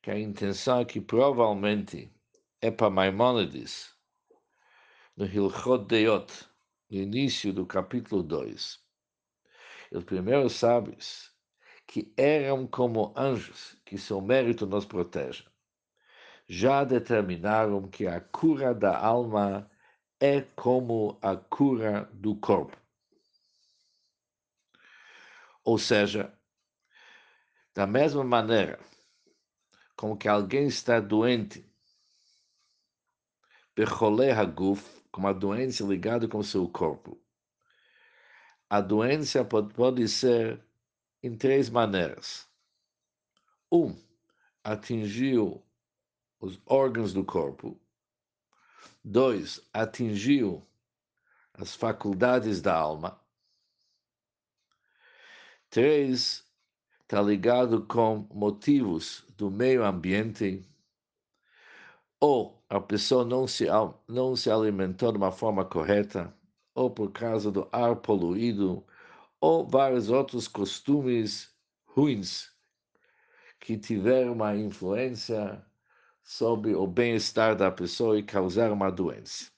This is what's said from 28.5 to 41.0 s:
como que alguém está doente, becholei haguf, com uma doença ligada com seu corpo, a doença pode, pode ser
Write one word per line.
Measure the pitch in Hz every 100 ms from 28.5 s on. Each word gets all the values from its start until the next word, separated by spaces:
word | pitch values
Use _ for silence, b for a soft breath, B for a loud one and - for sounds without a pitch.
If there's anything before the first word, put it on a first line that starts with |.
| 113 87 - b b b b b _ _ _ _ b b -
como | 107 104
que | 107
alguém | 104 98 135 143
está | 127 - 117
doente, | 104 107 117 120 104 - - _ _ _ _ _ _ _ _ _ _ _ _ _ _ _ _ _ b b b -
becholei | 107 - 110 107 135
haguf, | 113 95 78 95 101 - - _
com | -
uma | 98
doença | 95 98 107 131 120
ligada | 101 95 98 117 113
com | 107
seu | 104 98 87
corpo, | - 80 69 - - _ _ _ _ b b b b b b b b b b _
a | 104
doença | 95 107 120 151 143 139
pode, | 113 110 104
pode | - 123 127 113
ser | - 131 120 113 120 _ _ _ _